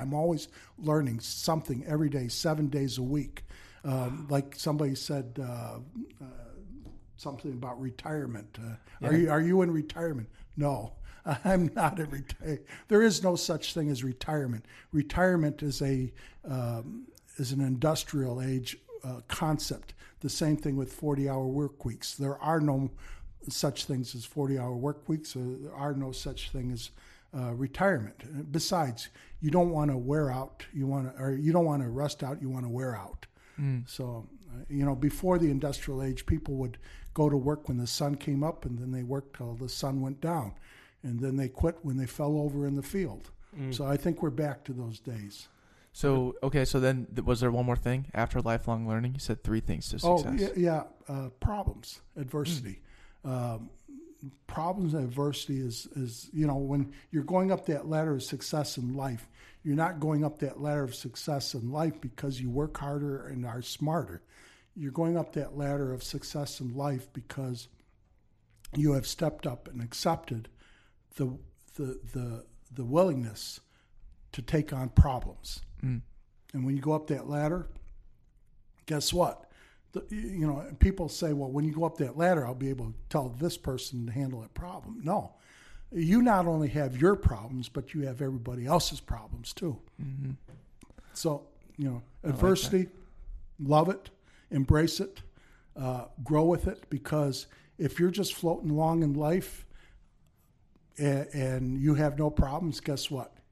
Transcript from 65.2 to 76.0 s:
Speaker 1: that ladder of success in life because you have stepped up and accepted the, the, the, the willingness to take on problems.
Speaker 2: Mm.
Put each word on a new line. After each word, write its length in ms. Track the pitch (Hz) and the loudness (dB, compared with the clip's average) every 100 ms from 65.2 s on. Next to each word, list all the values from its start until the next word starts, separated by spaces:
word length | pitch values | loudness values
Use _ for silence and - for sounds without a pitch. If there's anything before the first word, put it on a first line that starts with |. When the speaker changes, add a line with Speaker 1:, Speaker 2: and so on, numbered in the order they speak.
| 156 | 0
Speaker 1:
that 220 | 151 131 139 | -4 -4 -4
ladder 340 | 143 143 135 | -2 0 -2
of 100 | 127 | -4
success 560 | - 139 - 151 139 - | -6 -8 -6 -6 -6 -6
in 140 | 127 | -6
life 380 | 131 143 127 - | -2 -2 -2 -6
because 560 | 127 117 - 131 120 - - _ _ _ _ _ _ _ _ - | -12 -10 -8 -6 -8 -12 -20 _ _ _ _ _ _ _ _ -6
you 180 | 147 147 | 2 4
have 140 | 135 - | 4 0
stepped 400 | - 156 151 151 | -2 -2 0 -6
up 220 | 123 - | -6 -10
and 140 | 123 | -10
accepted 680 | 117 - 175 156 - 113 110 - - - _ _ _ - | -8 -2 0 0 -2 -8 -8 -18 -20 -20 _ _ _ -4
the, 200 | 131 135 - - - | -4 -4 -14 -20 -16
the, 260 | - 131 127 113 | -8 -8 -8 -8
the, 300 | 131 120 113 - - - | -6 -6 -8 -12 -20 -14
the 100 | 131 | -8
willingness 760 | 120 156 185 131 117 101 - - - _ _ - - - - | 2 4 6 4 -2 -6 -12 -14 -18 _ _ -20 -20 -20 -14
to 80 | - | -10
take 300 | 117 160 151 | 0 0 0
on 160 | 131 127 | -2 4
problems. 720 | - 143 123 - - - - - - | 8 8 4 -4 -8 -12 -10 -12 -6
Speaker 2:
Mm. 160 | 131 117 | -4 -4